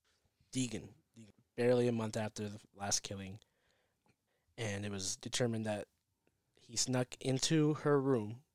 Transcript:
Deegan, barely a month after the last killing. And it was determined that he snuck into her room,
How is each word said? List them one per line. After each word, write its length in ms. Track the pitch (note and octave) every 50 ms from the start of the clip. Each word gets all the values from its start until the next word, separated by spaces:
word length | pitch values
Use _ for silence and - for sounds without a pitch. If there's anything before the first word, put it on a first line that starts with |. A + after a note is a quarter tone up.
| _ _ _ _ _ _ _ _ _ _
Deegan, 360 | - C3 B2+ A#2 A2 F2 - F#2 - _ _ _ _ A#2 A2 G2+ _ _ _ _ _
barely 300 | - A#2+ B2 B2 B2 A#2+
a 60 | B2
month 240 | A#2+ A2+ A2 G#2+ -
after 320 | A2+ G#2+ G#2+ - - G#2+ G2+
the 100 | G#2 G#2 - _ _
last 240 | G2 G2 G2+ G2+ -
killing. 380 | - - G2+ G2 G2 F#2+ G2 G#2+ - _ _ _ _ _ _ _ _ _ _ _ _ _ _ _ _ _ _ _ _ _ _ -
And 260 | A2+ G#2 G2+ G2+ G#2
it 60 | G#2
was 260 | G2+ G2 F#2 G2 -
determined 480 | - - A#2 - - B2 A#2 A2+ A2 A2
that 200 | G#2+ G#2 G2+ - - _ _ _ _ _ _ _ _ _ _ _ _ _ _
he 160 | - - A#2
snuck 380 | A2 - C3 B2+ B2+ B2+ - - -
into 540 | - C3+ C3 C3 - - E3 D#3 D3+ D3+ D3+
her 260 | D3 - D3+ D3 C#3
room, 400 | C3 C#3 C3+ A2+ G#2 G#2 A#2+ B2 - _